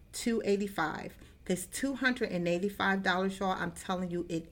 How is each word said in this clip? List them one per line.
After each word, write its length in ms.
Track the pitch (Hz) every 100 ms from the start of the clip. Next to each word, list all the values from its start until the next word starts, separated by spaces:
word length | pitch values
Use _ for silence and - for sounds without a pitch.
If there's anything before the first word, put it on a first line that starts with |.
| -
two 280 | - 240 226 -
eighty-five. 680 | 196 202 196 156 - - - - - -
This 200 | 180 -
two 280 | - 269 254
hundred 360 | 262 247 214
and 160 | 180 170
eighty-five 560 | 175 202 - 196 190
dollars, 360 | 190 180 196 190
y'all, 120 | 196
I'm 200 | 185 175
telling 400 | - - 185 180
you, 140 | 175 170
it 220 | 165 -